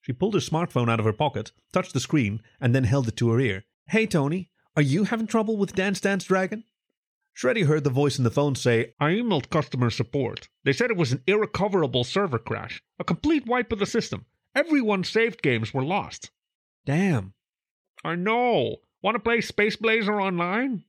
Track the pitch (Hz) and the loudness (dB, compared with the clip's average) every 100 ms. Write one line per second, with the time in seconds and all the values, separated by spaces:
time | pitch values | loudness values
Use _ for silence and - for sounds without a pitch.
0 | - 127 190 202 - 160 175 - 117 113 | -8 -2 0 0 0 -2 0 0 0 2
1 | 110 104 151 107 107 _ _ 185 180 135 | 0 0 -2 -2 -10 _ _ -4 -2 -4
2 | - 160 107 101 - _ 120 127 123 139 | 0 0 0 -2 -10 _ 0 2 2 2
3 | 117 - 117 113 131 95 - _ _ 220 | 0 0 0 2 0 -4 -10 _ _ 0
4 | 220 175 139 180 180 _ _ - 143 147 | 0 0 0 -4 -8 _ _ 0 2 2
5 | 202 220 220 226 214 220 202 - 190 196 | 0 -2 -2 -2 0 -2 -2 0 -2 0
6 | 202 196 - 185 185 214 - _ _ _ | 0 -2 0 0 0 -6 -14 _ _ _
7 | _ _ _ - 247 240 151 156 143 127 | _ _ _ -2 0 2 2 2 2 2
8 | 143 127 123 123 147 131 123 117 - _ | 2 2 0 2 0 2 2 2 0 _
9 | 147 190 240 170 - 170 - 131 120 - | 0 0 0 -2 0 -2 -2 0 0 0
10 | 117 143 120 - - _ - - 240 202 | -4 -2 -4 -6 -16 _ -2 0 0 0
11 | 147 127 - 208 208 - 202 190 143 123 | 0 0 0 0 0 -2 0 2 0 0
12 | 120 185 202 120 - 110 - - _ _ | -2 -2 -2 -4 -4 -8 -8 -14 _ _
13 | - 175 294 311 233 247 240 214 202 233 | -4 -2 2 0 0 -2 -2 -2 -2 -2
14 | - 101 - _ _ 262 330 294 220 196 | -4 -8 -12 _ _ -4 2 2 2 0
15 | 175 220 233 - 147 120 110 135 135 190 | 0 0 0 0 0 0 0 -2 -2 -2
16 | 92 - - _ _ _ _ _ - 147 | -4 -12 -20 _ _ _ _ _ -2 0
17 | 196 139 95 _ _ _ _ _ _ - | 2 0 -2 _ _ _ _ _ _ -12
18 | 165 170 190 226 247 208 113 113 _ _ | -6 -4 0 0 2 2 0 -4 _ _
19 | 190 226 226 233 - - 208 208 220 226 | -2 0 0 0 0 0 0 2 0 2
20 | 208 208 196 175 175 202 269 214 | 2 0 0 0 -2 0 -2 -4